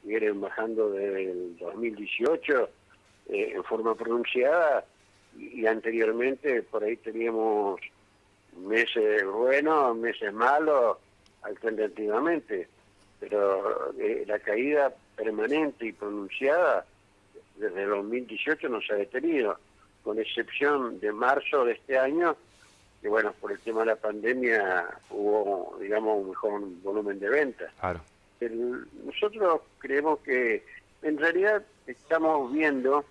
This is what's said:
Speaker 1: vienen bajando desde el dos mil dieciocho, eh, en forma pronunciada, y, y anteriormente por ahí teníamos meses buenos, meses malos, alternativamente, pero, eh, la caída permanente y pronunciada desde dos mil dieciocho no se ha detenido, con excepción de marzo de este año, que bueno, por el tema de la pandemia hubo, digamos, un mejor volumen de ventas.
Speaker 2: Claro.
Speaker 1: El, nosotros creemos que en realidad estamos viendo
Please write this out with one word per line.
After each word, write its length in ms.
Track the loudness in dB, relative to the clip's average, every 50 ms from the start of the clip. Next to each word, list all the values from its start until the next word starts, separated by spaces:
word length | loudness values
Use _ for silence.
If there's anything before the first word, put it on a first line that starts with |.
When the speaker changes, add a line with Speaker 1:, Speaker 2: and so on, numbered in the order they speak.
Speaker 1:
vienen 400 | -6 -2 -2 0 2 2 0 0
bajando 480 | -4 -6 -4 -4 -4 -2 0 0 0 2
desde 420 | 2 0 -2 -2 -2 -2 -2 -4
el 240 | -4 -6 -6 -8 -10 -10
dos 160 | -10 -10 -6
mil 200 | -4 -6 -6 -4
dieciocho, 720 | -6 -8 -8 -4 0 2 2 2 0 0 0 2 2 2 0 -4 _ _ _ -20 _ _ _ _ _ _ -6
eh, 240 | -2 -2 -2 -2 -4
en 100 | -6 -4
forma 300 | -4 -4 -2 0 0 0
pronunciada, 880 | 0 -2 -2 0 0 0 0 0 2 4 4 4 4 4 4 2 2 0 -4 _ _ _ _ _ _ _ _ -20
y, 240 | -18 -18 -14 -8 0
y 60 | 2
anteriormente 960 | 2 2 2 0 -2 0 2 2 2 2 2 0 0 0 0 -2 0 0 0 -2
por 200 | -4 -4 -2 -2
ahí 140 | -2 -4
teníamos 840 | -4 -6 -8 -6 -2 -2 0 0 0 2 2 2 2 2 0 -2 -4 -8 -16 _ _ _ _ _ _ _ _ _ _ _ _ -18
meses 680 | -14 -6 0 0 2 2 2 2 2 2 4 4 2 2
buenos, 720 | 0 0 0 2 4 4 4 2 2 4 4 4 2 2
meses 360 | 0 -2 -4 -4 -2 -4 -6 -2
malos, 640 | 2 2 4 4 4 4 4 4 4 4 4 2 0 _ _ _ _ _ -20 _ _ -12
alternativamente, 1200 | -12 -12 -4 -4 -4 0 0 -2 -2 -2 -4 -2 0 0 2 2 2 0 0 -2 -4 -6 -6 -6 -8 _ _ _ _ _ _ _ _ _ _
pero, 760 | -8 -2 0 2 2 2 2 2 0 -2 -2 -2 -4 -6 -6 -2
eh, 240 | -2 -2 -2 -2 -2
la 140 | -2 -4 -4
caída 520 | -2 -2 0 0 2 2 2 2 2 2 0 -4 _ _ _
permanente 720 | -6 -4 -4 -2 -2 0 0 2 2 0 0 -2 _ -8
y 60 | -8
pronunciada 960 | -8 -6 -8 -6 -6 -6 -8 -8 -6 -2 0 2 4 4 4 4 4 2 0 -6 _ _ _ _ _ _ _ _ _ -20 -20 _ _
desde 280 | -6 -4 -4 -2 -2 0
dos 180 | 0 0 0 -2
mil 220 | -2 -4 -4 -6
dieciocho 420 | -6 -8 -6 -2 -2 -2 -2 -2
no 140 | -4 -4 -4
se 120 | -2 -2 -2
ha 40 |
detenido, 600 | -2 -2 -2 -4 -2 -2 0 0 2 0 0 -2 -4 _ _ _ _ -20 _ _ _ _
con 140 | -4 -2
excepción 840 | -2 -4 -4 -4 -6 -6 -6 -4 0 0 2 2 0 -2 -4 -6 -4
de 120 | -4 -4
marzo 540 | -2 0 2 2 2 2 0 0 0 2 2
de 80 | 2 0
este 260 | -2 _ -2 0 2
año, 360 | 2 2 2 2 2 0 0 -2 -10 _ _ -20 -20 -20 _ _ _ _ _ _
que 80 | -4 0
bueno, 240 | 2 2 2 2 -2
por 180 | -6 -8 -8
el 80 | -8 -6
tema 220 | -6 -4 0 0
de 60 | 2
la 80 | 2 0
pandemia 880 | 0 -2 -4 -4 -2 -2 -2 0 0 2 2 2 2 2 2 0 0 0 -4 -8 -14 -16 -10
hubo, 680 | -6 -2 2 2 2 2 2 0 -2 -4 -4 -8 -10 -10
digamos, 420 | -4 -2 -2 0 2 2 0 0
un 80 | 0 -4
mejor 300 | -6 -2 -2 -2 -2 -2 -6 -8 -12 -8
volumen 380 | -6 -4 -2 -2 -2 -2 -4 -4
de 100 | -2 0
ventas. 420 | 2 2 2 0 -2 -8 -14 -14 -12 -6
Speaker 2:
Claro. 220 | -4 -4 -4 -4 -10 _ _ _ _ _ _ _
Speaker 1:
El, 480 | -6 -6 -4 -2 -4 -4 -4 -6 -10 -14 -18 -14 -14
nosotros 560 | -10 -4 -2 -2 -2 0 2 2 2 2 2 -2 _ _
creemos 420 | _ -6 -2 -2 0 2 2 0 0
que 440 | 0 -2 0 2 2 2 0 0 -2 -8 -20 -20 _ _ _ _ -2
en 140 | -2 0
realidad 440 | 2 2 2 2 4 4 4 2 2 -2 _ _ _ _
estamos 680 | -16 -16 -16 _ 0 0 2 4 4 4 2 2 0
viendo 540 | 0 2 2 2 2 2 2 4 4 4 2 -2